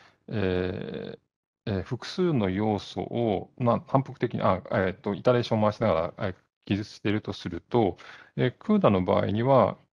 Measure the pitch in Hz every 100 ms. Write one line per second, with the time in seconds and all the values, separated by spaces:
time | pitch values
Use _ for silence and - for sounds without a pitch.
0 | - _ - 110 95 90 92 - - -
1 | 50 - _ _ _ _ - 95 - 123
2 | - - 180 139 95 92 107 101 - 98
3 | - 120 113 92 - - 123 101 - 139
4 | 135 - 185 107 98 92 - 113 95 92
5 | 104 101 123 123 113 110 107 - 110 80
6 | 82 - 98 - _ _ - 101 107 -
7 | 107 104 104 - 92 85 - 123 98 -
8 | - - - - 127 - - 214 147 95
9 | 92 98 101 104 127 131 101 - _